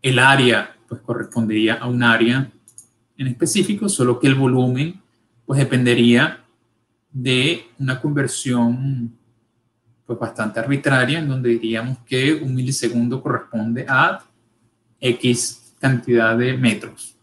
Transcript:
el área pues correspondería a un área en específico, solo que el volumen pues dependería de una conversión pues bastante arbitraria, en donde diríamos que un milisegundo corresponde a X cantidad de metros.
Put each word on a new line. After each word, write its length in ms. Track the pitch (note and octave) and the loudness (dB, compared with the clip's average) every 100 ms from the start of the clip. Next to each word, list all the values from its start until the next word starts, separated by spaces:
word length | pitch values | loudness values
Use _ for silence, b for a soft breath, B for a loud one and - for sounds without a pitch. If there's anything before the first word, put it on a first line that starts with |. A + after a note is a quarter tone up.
el 160 | C3 B2 | 0 4
área 580 | C3 C3+ B2 G#2+ - - _ | 6 6 4 2 -2 -16 _
pues 140 | A#2 | -16
correspondería 720 | - A2+ - A#2 A2 A2 A2 A#2 | -8 -8 -6 -4 -2 0 0 -2
a 120 | A#2+ | -4
un 160 | B2 | 2
área 480 | A#2+ A2+ A2+ C3 C#3 _ _ - _ _ _ - | 4 4 4 2 -2 _ _ -20 _ _ _ -8
en 100 | C3 | -6
específico, 600 | A#2 D#3+ G3+ - - D3+ | -2 -2 0 0 -2 -4
solo 320 | - B2 A#2+ | 0 0 2
que 80 | C3+ | 2
el 80 | C3+ | 2
volumen 680 | C3 B2+ B2+ B2+ D#3+ F#3 _ _ _ _ - | 2 2 0 -2 -4 -8 _ _ _ _ -4
pues 140 | C#3 | -2
dependería 840 | C3 B2+ B2 A#2+ A#2+ A#2+ D3+ - _ _ _ _ _ _ _ | 0 2 2 4 6 6 2 -4 _ _ _ _ _ _ _
de 560 | C3+ C3 B2+ C#3+ E3+ - - | -8 -2 0 0 -2 -8 -8
una 220 | C3+ B2+ | -6 -4
conversión 1120 | D3+ D3 C3 - C3 B2 A#2+ B2+ C3+ C3 A#2 - _ _ _ _ _ _ _ _ - | -2 -2 -2 -4 -2 0 0 0 -4 -4 -6 -12 _ _ _ _ _ _ _ _ -12
pues 120 | A#2+ | -8
bastante 400 | A#2 - G#2+ A2+ | -8 -6 -6 -4
arbitraria, 600 | A#2 C#3 C#3+ C3 B2 D#3+ | -4 -2 0 0 0 -2
en 100 | D3 | -2
donde 200 | C3 B2 | -2 0
diríamos 480 | A#2 A2+ A2+ B2 B2+ | 0 0 -4 -4 -8
que 340 | _ B2+ C3+ | _ -2 0
un 200 | D3+ C#3 | 0 -2
milisegundo 680 | B2+ B2+ C#3 A#2+ A#2 A#2+ C3 | -4 -4 -4 -2 0 -2 -2
corresponde 640 | - A#2+ - A2+ A2 A#2 - | -4 -6 -6 -6 -4 -4 -2
a 380 | C3 E3+ F#3+ _ _ _ _ _ _ _ _ | 2 2 -2 _ _ _ _ _ _ _ _
X 760 | B2+ A#2 C3+ A#2+ - - _ _ | -2 0 0 0 -2 -10 _ _
cantidad 580 | C3+ B2+ B2 A#2+ A2+ A#2 | -2 -2 2 2 4 2
de 200 | B2 B2+ | 0 0
metros. 580 | B2 G2+ - - - _ | 0 0 -10 -18 -20 _